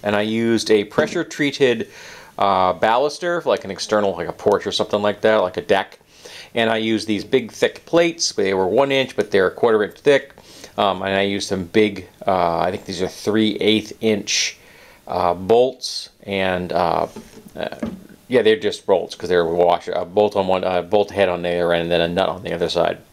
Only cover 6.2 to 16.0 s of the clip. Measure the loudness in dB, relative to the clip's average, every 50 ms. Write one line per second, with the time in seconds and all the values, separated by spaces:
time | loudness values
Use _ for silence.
6.2 | -20 -20 -20 -20 -20 -8 _ -2 0 0 0 0 0 0 -2 -2 -2 -2 -4 -4
7.2 | -2 0 0 0 0 -2 -4 -2 -2 -2 -2 -4 _ 0 2 2 2 2 0 -4
8.2 | -6 -4 -2 -2 0 0 0 0 0 2 2 2 2 2 2 0 0 -2 -2 -4
9.2 | -4 0 2 2 2 2 0 0 2 2 4 2 0 -2 -6 -2 _ 4 4 4
10.2 | 2 -4 -20 -20 -20 -20 -20 -20 -20 -14 -4 0 0 0 0 0 -2 0 0 0
11.2 | 0 0 -2 -4 -4 -4 -4 -4 -4 0 2 2 2 2 0 -6 -14 -16 _ _
12.2 | -2 0 2 2 2 2 0 0 0 -2 -2 -6 -8 -10 -6 -4 -6 -6 -6 -6
13.2 | -4 -2 0 2 2 2 0 0 2 2 2 2 0 -6 -12 -4 -2 0 0 0
14.2 | -2 -4 -4 -2 -2 -4 -6 -12 -20 -20 -20 -20 -20 -20 -20 -20 _ -8 -4 -2
15.2 | 0 0 0 -2 2 2 4 4 4 2 0 -6 -10 -10 -8 -10